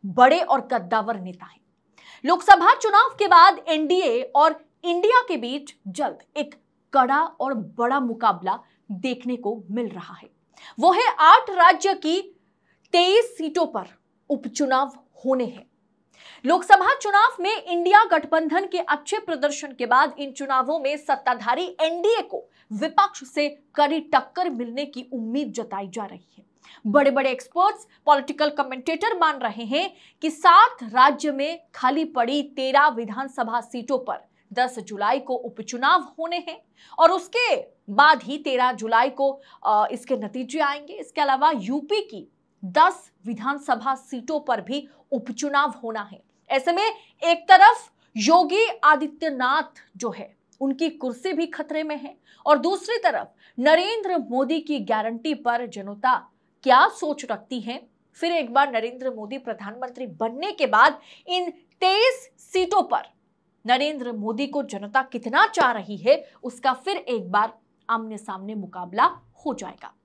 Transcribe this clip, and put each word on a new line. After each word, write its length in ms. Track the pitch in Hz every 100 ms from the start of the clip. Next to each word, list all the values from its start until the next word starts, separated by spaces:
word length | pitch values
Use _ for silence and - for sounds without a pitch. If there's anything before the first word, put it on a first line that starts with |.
| 196
बड़े 340 | 180 254 330
और 220 | 339 269
कद्दावर 580 | - 247 180 220 214 220
नेता 260 | 185 180 -
हैं। 160 | _ _ _ _ _ - - 262
लोकसभा 500 | 349 392 381 349 508
चुनाव 340 | 440 403 494 -
के 80 | 403
बाद 380 | 349 359 370 -
एनडीए 540 | 311 311 359 349 233
और 440 | 262 277 311 311 _ _
इंडिया 380 | 349 349 403 494 494
के 100 | 320
बीच 380 | 240 277 294 - 196
जल्द 300 | 180 269 160 _ 285
एक 180 | 294 - _ _ _
कड़ा 300 | 277 247 269
और 300 | 330 - 262
बड़ा 460 | 254 165 - 240 277
मुकाबला 600 | 254 226 226 180 185 214 - _ _
देखने 440 | 196 262 247 247 240
को 280 | 208 226 175
मिल 160 | 214 226
रहा 260 | 180 -
है। 160 | - - _ _ _ - -
वो 120 | 311
है 240 | 370 494 -
आठ 300 | 311 427 -
राज्य 440 | 370 330 330 392
की 280 | 381 311 349 392 _ _ _ _ _ _
तेईस 460 | 349 359 415 466 -
सीटों 280 | 320 311 330
पर 200 | 233 214 _ _ _ _
उपचुनाव 760 | 294 240 - 285 262 269 - _ _ 247
होने 200 | 262 233
हैं। 280 | - - _ _ _ _ _ - - 247
लोकसभा 500 | 349 359 392 370 554
चुनाव 340 | 415 403 466 523
में 240 | 359 427
इंडिया 420 | - 349 349 403 440
गठबंधन 600 | 330 - 320 320 320 392
के 100 | 359
अच्छे 420 | - 294 - 427
प्रदर्शन 540 | 427 311 285 285 294
के 120 | 254 240
बाद 300 | 247 294 -
इन 120 | 285
चुनावों 480 | 262 277 269 254 320
में 180 | 269 294
सत्ताधारी 800 | 294 277 277 240 208 254 359 -
एनडीए 400 | 320 339 370 453
को 280 | - - - _ _
विपक्ष 540 | 214 311 320 403 - 269
से 360 | - 294 294 _ -
कड़ी 240 | 294 320
टक्कर 500 | 311 269 - - 359
मिलने 360 | 247 240 233 285
की 240 | 247 247
उम्मीद 380 | 247 220 247 277
जताई 360 | 202 220 196 196
जा 180 | 190 196
रही 220 | 180 _ _
है। 80 | _ _ _ - 220
बड़े-बड़े 440 | 247 277 262 269
एक्सपर्ट्स, 560 | 247 - 339 381 427 - _ -
पॉलिटिकल 440 | 285 - 294 302
कमेंटेटर 720 | 294 269 262 254 320 427 415
मान 180 | 330 285
रहे 260 | 240 208
हैं 300 | 226 277 381 - _ _
कि 80 | 311
सात 480 | - - 359 466 494
राज्य 480 | 226 233 269 294 311
में 320 | 269 294 330 _ -
खाली 300 | 262 285 311
पड़ी 380 | 262 240 285
तेरह 440 | 294 - 262 269 294
विधानसभा 760 | 233 226 214 269 262 226 233
सीटों 380 | 233 254 226 269
पर 300 | 254 - _ _ _
दस 260 | 208 247 247
जुलाई 400 | 185 202 202 269
को 160 | 269 247
उपचुनाव 800 | 233 - 214 240 269 359 - -
होने 180 | 330 349
हैं 240 | 339 330 _ _ _ -
और 120 | 330
उसके 500 | 370 - 466 480 285 - _ -
बाद 340 | 202 294 302
ही 140 | 185 294
तेरह 340 | 302 254 254
जुलाई 380 | 226 220 226 262
को, 320 | 262 277 269 _ - -
अ, 220 | 214 214
इसके 260 | 240 - 247
नतीजे 420 | 208 254 254 285
आएंगे। 340 | 302 - 294
इसके 280 | 415 320 -
अलावा 300 | 285 262 294 294
यूपी 460 | 190 277 285 427
की 300 | - 208 - _ _ _ 190
दस 460 | 180 247 - - _ 208
विधानसभा 720 | 226 226 285 285 240 233 262
सीटों 440 | - 254 247 302
पर 220 | 294 233
भी 280 | 185 277 277 _ _
उपचुनाव 580 | 262 247 233 294 277 294 214
होना 180 | 226 220
है। 220 | 202 190 _ _ _
ऐसे 220 | 269 269
में 240 | 349 427 427 _ _
एक 280 | 339 339 -
तरफ 400 | 370 403 480 - _ _ 220
योगी 500 | 214 339 320 381 453 -
आदित्यनाथ 1000 | 294 302 302 - 320 269 254 285 311 _ _ 190
जो 140 | 233
है 260 | 196 - _ _ _
उनकी 280 | 269 269 330
कुर्सी 440 | 320 254 240 381
भी 140 | 311 330
खतरे 360 | 320 294 302
में 140 | 311 302
है 200 | 262 - _ _ -
और 120 | 294
दूसरी 400 | 330 370 381 466
तरफ 360 | 349 220 - _ _ -
नरेंद्र 580 | 262 320 381 453 392 349
मोदी 420 | 214 240 269 320
की 200 | 320 294
गारंटी 540 | 196 214 220 233 311
पर 340 | 294 240 240 240
जनता 640 | 202 196 208 254 240 - _ _ _
क्या 240 | 269 247 339
सोच 380 | 466 311 294 247
रखती 300 | 214 - 254
है। 280 | 208 240 - _ _
फिर 180 | _ 330
एक 220 | 339 254
बार 180 | 247 277
नरेंद्र 400 | 233 220 247 262
मोदी 260 | 226 208 269
प्रधानमंत्री 720 | 247 214 202 226 254 247 254
बनने 440 | 165 220 240 370
के 160 | 415 285
बाद 320 | 311 302 302 - - -
इन 240 | 359 349
तेईस 800 | 330 _ _ 370 392 494 440 - _
सीटों 460 | _ 370 359 392
पर 180 | 294 208 - _ _ _ _ _ 220
नरेंद्र 460 | 254 294 302 247
मोदी 360 | 220 208 220 277
को 160 | 285
जनता 380 | 277 196 202 233
कितना 460 | 262 240 220 269 427
चाह 240 | 381 277
रही 260 | 226 196 202
है, 340 | 185 302 - _
उसका 300 | 254 - 269
फिर 240 | 254 - 392
एक 340 | - 240 180
बार 280 | 208 226 - _ _ _
आमने 280 | 233 220 214
सामने 380 | 214 190 196 220
मुकाबला 480 | 185 185 180 196 302 359 _ _ 311
हो 80 |
जाएगा। 400 | 254 185 - - _